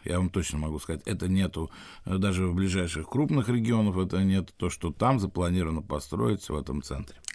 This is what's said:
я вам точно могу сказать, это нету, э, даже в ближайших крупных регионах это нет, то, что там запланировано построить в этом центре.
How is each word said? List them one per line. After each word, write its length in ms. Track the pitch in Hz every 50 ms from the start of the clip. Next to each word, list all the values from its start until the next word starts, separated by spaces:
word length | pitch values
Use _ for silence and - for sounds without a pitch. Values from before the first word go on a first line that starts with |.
| -
я 120 | - 87
вам 140 | 92 90 85
точно 300 | - 95 80 - - 76
могу 180 | 78 78 78 73
сказать, 240 | - - 82 71 -
это 240 | - 98 - 90 92
нету, 420 | 92 95 95 82 - 82 82 - - - - - - - -
э, 100 | - 95
даже 300 | 95 101 101 92 92 92
в 80 | 90 87
ближайших 520 | 92 95 95 90 95 87 82 - 76 80
крупных 440 | - - 131 151 - 156 135 107 117
регионах 480 | 123 120 110 117 117 113 107 101 90 92
это 260 | 92 - 85 92 98
нет, 300 | 95 95 95 87 - -
то, 140 | - - 90
что 220 | - - - 85
там 280 | - - 117 127 135 117
запланировано 640 | 95 85 - 90 87 87 90 92 85 80 82 78
построить 640 | 101 - 73 73 - - - 104 117 113 104 92 - -
в 80 | -
этом 240 | 73 64 64 67 76
центре. 360 | - - 69 69 - - - - - -